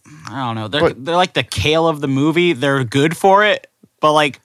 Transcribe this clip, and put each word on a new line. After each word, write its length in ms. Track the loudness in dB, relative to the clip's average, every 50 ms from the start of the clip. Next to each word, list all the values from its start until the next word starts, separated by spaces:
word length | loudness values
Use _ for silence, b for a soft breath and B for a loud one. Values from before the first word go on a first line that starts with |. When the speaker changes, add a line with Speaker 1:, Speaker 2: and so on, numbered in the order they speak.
| _ -20 -20 -20 -18 -14
Speaker 1:
I 160 | -10 -8 -6
don't 120 | -6 -6
know. 120 | -6 -6 -4
They're, 120 | -2 0
Speaker 2:
But 220 | 0 0 -2 -4 -6
Speaker 1:
they're 100 | -2 0
like 160 | 0 0 0
the 100 | 0 -4
kale 460 | -4 -4 -4 -4 -2 0 0 2 2 0
of 140 | -2 -2
the 60 | -2 -2
movie. 440 | -2 0 0 0 2 2 0 0
They're 320 | 0 -2 -2 -2 0 -2 -2
good 320 | -2 0 0 0 0 0
for 260 | 0 2 4 4 4 4
it, 220 | 2 0 -2 -4 -14 _ _ _ _ _ -2
but, 120 | 0 2
like, 280 | 2 2 2 0 -2 -8 _